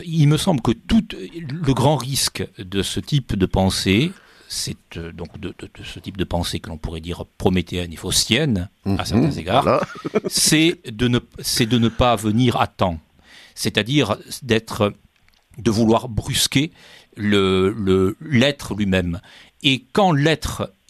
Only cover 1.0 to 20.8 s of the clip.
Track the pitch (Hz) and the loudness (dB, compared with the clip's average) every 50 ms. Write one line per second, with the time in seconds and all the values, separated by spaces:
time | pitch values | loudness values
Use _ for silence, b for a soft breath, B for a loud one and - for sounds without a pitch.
1 | - - - 180 190 - 165 170 170 123 139 175 160 135 131 131 139 143 156 131 | 2 0 -6 -14 -14 -14 -12 -12 -10 -10 -8 -2 -2 0 2 2 2 2 2 0
2 | 120 135 139 - - - - - 90 - _ - 95 90 95 98 92 - - 101 | -2 -4 -4 -2 -2 -2 -4 -6 -10 -10 _ -14 -12 -4 -4 -2 -2 -2 -4 -6
3 | - - 151 139 - - 110 95 92 90 - 98 95 95 - - - 98 95 110 | -4 -2 -2 -2 0 -2 0 0 0 2 2 2 2 2 0 0 2 2 4 4
4 | 151 180 - b b b b b b - - - - - - - _ _ - 85 | 2 0 -4 b b b b b b -12 -10 -8 -8 -8 -10 -12 _ _ -12 -12
5 | 85 82 85 85 85 78 - 82 87 87 - - - 95 - - - - - - | -12 -12 -12 -12 -14 -14 -12 -12 -12 -12 -12 -14 -16 -18 -18 -18 -18 -16 -16 -14
6 | - - 98 95 87 - - 87 85 - - 87 - 90 82 78 - 85 85 80 | -14 -10 -6 -6 -4 -4 -4 -4 -4 -4 -6 -8 -8 -12 -10 -10 -10 -10 -10 -10
7 | 80 87 85 - - - _ - - 101 92 92 85 - 90 90 87 87 78 - | -10 -10 -10 -10 -12 -14 _ -2 0 2 2 0 0 -2 -6 -8 -8 -8 -10 -10
8 | - 90 85 - - - 110 131 160 139 107 90 92 - _ _ - 98 98 - | -8 -4 -2 -2 2 2 2 2 2 2 0 0 -2 -6 _ _ -4 -2 -2 -2
9 | 87 110 143 117 147 147 - - 80 87 110 135 139 - 127 147 - - - - | 0 0 2 2 2 2 0 -2 -2 0 2 2 4 4 2 2 0 -4 -8 -10
10 | - - - 208 - 185 - - - - 156 156 160 170 - - - 135 110 107 | -8 -4 -4 -4 -4 -2 -2 0 2 2 4 4 4 2 0 -2 -8 -12 -4 -2
11 | 123 123 120 120 - - - - - - - - 123 107 123 117 117 113 - - | 0 2 2 0 -2 -4 -10 -10 -8 -4 0 0 0 2 2 2 2 2 2 2
12 | 127 120 117 104 110 107 104 117 127 120 - - 117 - - - 107 92 82 80 | 2 2 2 2 0 0 2 4 2 2 2 2 0 -2 -2 -2 -2 -2 -2 -6
13 | - _ _ B B B B B B B B - - 110 95 - 101 113 143 147 | -12 _ _ B B B B B B B B -6 -6 -2 0 0 0 2 2 2
14 | 120 98 104 - - - - - 143 117 135 113 - - - - 107 104 95 - | 2 2 0 -4 -6 -10 -14 -8 -2 0 0 0 0 -4 -2 -2 -2 -2 -2 -6
15 | _ _ _ _ _ _ _ _ _ _ - 120 101 113 104 113 117 107 113 113 | _ _ _ _ _ _ _ _ _ _ -16 -4 -2 0 2 4 4 4 4 2
16 | 127 127 107 104 - 139 135 - - - - 131 147 165 B B B B B B | 0 -4 -6 -6 -6 -4 -2 -2 -2 0 0 0 0 -2 B B B B B B
17 | B B _ - 104 104 101 101 98 95 95 92 92 98 113 113 98 95 92 95 | B B _ -4 0 2 4 4 4 4 4 4 2 2 0 0 2 2 4 4
18 | 92 95 107 - - 156 147 117 131 143 143 - - - 110 104 104 98 92 92 | 4 2 0 -4 -4 0 2 4 4 2 0 -2 -8 -8 -4 -2 0 2 2 2
19 | 87 87 85 98 B B B B B B B _ - 139 135 117 - _ - 214 | 0 -2 -4 -8 B B B B B B B _ 0 2 2 0 -2 _ 0 2
20 | 202 185 151 139 143 165 151 - - - - - 104 - - _ | 4 4 4 4 2 2 2 0 -2 -6 -6 -8 -8 -8 -10 _